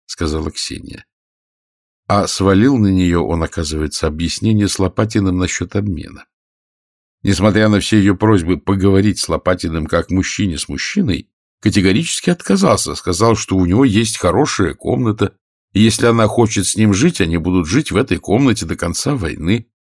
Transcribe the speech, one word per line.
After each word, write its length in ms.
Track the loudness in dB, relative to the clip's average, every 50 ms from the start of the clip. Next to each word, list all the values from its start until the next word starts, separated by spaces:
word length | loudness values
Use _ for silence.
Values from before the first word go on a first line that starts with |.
| _
сказала 460 | -16 -10 -6 -4 -4 -2 -4 -4 -6
Ксения. 540 | -8 -8 -10 -10 -10 -12 -14 -16 -18 -18 -20 _ _ _ _ _ _ _ _ _ _ _ _ _ _ _ _ _ _ _ _ -2
А 200 | 0 0 0 -2
свалил 500 | -2 0 2 4 4 4 4 4 4 4
на 100 | 2 2
нее 360 | 2 2 2 2 2 0 0
он, 180 | 0 -2 -2
оказывается, 680 | -4 -4 -4 -6 -6 -6 -4 -4 -6 -6 -6 -4 -4 -4
объяснение 600 | -4 -2 -6 -6 -4 -4 -2 0 0 2 0 0
с 120 | 0 0
Лопатиным 580 | -2 -2 0 -2 -2 -2 0 0 0 0 0 0
насчет 400 | -2 -4 -4 -6 -8 -6 -4 -4
обмена. 480 | -4 -4 -6 -6 -8 -12 -16 -20 -20 _ _ _ _ _ _ _ _ _ _ _ _ _ _ _ _ _ _ _ -4
Несмотря 460 | -2 0 2 2 2 4 4 4 4
на 100 | 2 2
все 200 | 2 2 2 4
ее 160 | 4 4 2 2
просьбы 400 | 2 2 2 2 2 0 -2 -2
поговорить 600 | 0 -2 0 2 2 2 4 4 4 2 0 -2
с 100 | -4 -4
Лопатиным 560 | -4 -4 -2 -2 -2 -2 -2 -6 -4 -4 -4
как 260 | -2 -2 -2 -2 0
мужчине 460 | -2 -2 -2 -2 -2 -4 -4 -2 -2 -4
с 100 | -8 -8
мужчиной, 600 | -8 -8 -8 -6 -2 -2 0 0 -2 -4 -4 _ _ _ _ _ _ _
категорически 680 | -2 0 0 2 2 2 2 2 0 -2 -4 -4 -2 -2
отказался, 640 | -2 -2 0 -2 0 2 2 2 2 2 -2 -4 -8
сказал, 400 | -8 -4 -4 -2 2 2 2 2
что 200 | 0 -2 -2 0 0
у 80 | 2
него 200 | 2 4 4 4
есть 320 | 4 4 2 0 0 -4 -4
хорошая 560 | -2 0 0 0 0 -2 0 -2 -2 -2 -4
комната, 640 | -6 -4 -4 -2 -2 0 -2 -2 0 -2 -4 -4 _ _ _ _ _ _ _ 2
и 80 | 4
если 240 | 4 4 4 4 2
она 220 | 2 4 4 2 2
хочет 380 | 2 2 2 2 2 -2 -2
с 100 | -2 0
ним 180 | 2 2 2 4
жить, 280 | 4 2 2 2 2
они 160 | -2 0 0 -2
будут 300 | -2 0 0 0 0 0
жить 240 | 0 -2 0 0
в 60 | 0 -2
этой 200 | 0 0 -2 -4
комнате 480 | -2 0 0 2 2 2 0 0 -2
до 100 | -6 -6
конца 400 | -6 -4 -4 -4 -4 -4 -4 -4
войны. 520 | -4 -4 -6 -8 -6 -2 -2 -2 -2 -2 _ _ _ _